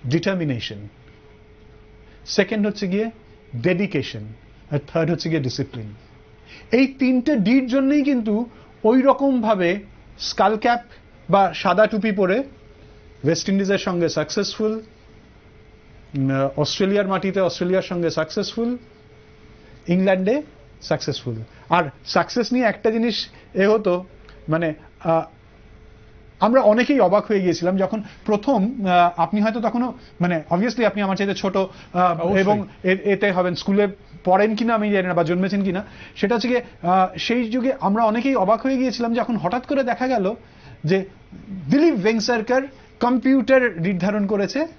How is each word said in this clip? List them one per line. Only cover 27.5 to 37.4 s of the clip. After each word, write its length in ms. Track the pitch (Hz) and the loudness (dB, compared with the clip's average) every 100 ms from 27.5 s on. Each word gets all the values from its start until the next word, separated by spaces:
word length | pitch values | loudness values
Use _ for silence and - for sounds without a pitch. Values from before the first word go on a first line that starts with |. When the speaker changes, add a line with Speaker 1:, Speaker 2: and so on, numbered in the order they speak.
| 165 170 190 | 0 0 0
Speaker 1:
যখন 260 | 185 220 202 - - | -2 -4 -10 -10 -2
প্রথম, 600 | 208 240 247 202 269 196 | 0 2 2 0 -2 2
আহ, 260 | 180 175 175 | 4 4 2
আপনি 240 | 165 208 | 0 2
হয়তো 200 | 214 233 | 0 0
তখনও, 320 | 220 240 247 233 - - | -2 -2 -4 -6 -20 -4
মানে, 220 | 175 170 151 | -2 -2 -2
obviously 360 | 175 240 233 214 | -2 0 0 0
আপনি 160 | 202 | 0
আমার 140 | 196 190 | -4 -2
চাইতে 200 | 202 185 | -2 -2
ছোট, 220 | 196 190 | -2 -2
আহ, 640 | 190 - - 175 180 165 | -2 -6 -6 0 0 2
Speaker 2:
অবশ্যই। 180 | 175 190 | 0 2
Speaker 1:
এবং 280 | 190 208 196 - | 2 0 -2 -6
এ-, 140 | 185 190 | -2 0
এতে 280 | 202 196 202 | 2 2 2
হবেন, 240 | 180 180 170 | 2 0 -2
স্কুলে 320 | - 196 202 196 - - | 0 2 2 -2 -20 -6
পড়েন 320 | - 185 214 214 | 2 4 4 2
কিনা 180 | 233 | 0
আমি 180 | 226 208 | 0 0
জানি 160 | 202 180 | 0 0
না, 60 | |
বা 100 | 170 | 0
জন্মেছেন 400 | 160 180 190 202 | 0 0 0 0
কিনা, 220 | 190 180 - - - - | -2 -4 -8 -18 -20 -4
সেটা 200 | 202 233 | 0 0
হচ্ছে 120 | 240 | 0
গিয়ে, 140 | 247 - - | -2 -4 -6
আহ, 340 | 170 185 185 185 | 0 2 2 -2
সেই 340 | - 233 | -2 -2